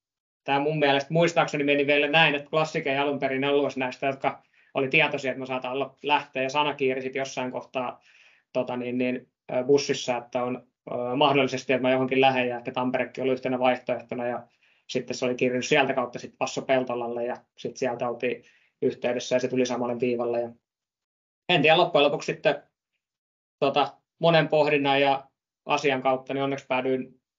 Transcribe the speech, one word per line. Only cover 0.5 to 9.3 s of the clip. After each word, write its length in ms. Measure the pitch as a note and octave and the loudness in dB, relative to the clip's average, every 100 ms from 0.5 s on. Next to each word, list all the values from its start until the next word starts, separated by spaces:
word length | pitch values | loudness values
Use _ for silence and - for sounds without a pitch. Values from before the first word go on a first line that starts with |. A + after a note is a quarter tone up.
| C#3 | 0
mun 180 | D3+ D#3 | 0 2
mielestä 340 | C#3+ C3+ - | 2 2 2
muistaakseni 520 | E3 E3+ E3 D3+ D3 | 2 2 2 0 0
meni 220 | C#3+ C#3+ C#3 | 2 2 4
vielä 220 | D3 D3 | 2 4
näin, 260 | D#3 D#3 | 4 4
että 160 | C#3+ - | 2 -2
Klassik 360 | D#3 D3+ E3 C#3+ | -2 0 -2 -2
ei 120 | C3+ | -2
alun 200 | D3 C3+ | -2 -2
perin 260 | C3+ C3 | -2 -2
ollut 320 | C#3 C#3+ C3+ C3 | 0 2 0 -2
näistä, 300 | B2+ B2+ C#3 | -6 -4 -4
jotka 360 | C3+ C#3 - _ _ _ | -2 -4 -6 _ _ _
oli 140 | C#3 C3 | -4 0
tietoisia, 420 | D#3 D3 C#3+ C3 | 2 2 0 -4
että 80 | B2+ | -6
mä 80 | C3 | -6
saatan 260 | C3 B2+ | -6 -6
olla 240 | C3 C3 - | -6 -6 -6
lähteä 400 | C#3+ D3 - C3+ | -2 -2 -2 -6
ja 80 | C3 | -2
sana 240 | D3 D3 | 0 -2
kiiri 280 | C#3 C3 C3 | 0 -2 -2
sit 120 | C3 | -4
jossain 360 | C3 C3+ - B2+ | -6 -6 -6 -6
kohtaa, 500 | B2+ A#2 C3+ B2 - _ _ _ _ _ | -8 -8 -8 -6 -10 _ _ _ _ _
tota 240 | B2+ B2 B2 | -4 -4 -4
niin, 220 | B2 B2 | -4 -2
niin, 300 | B2+ B2+ - | -2 -4 -8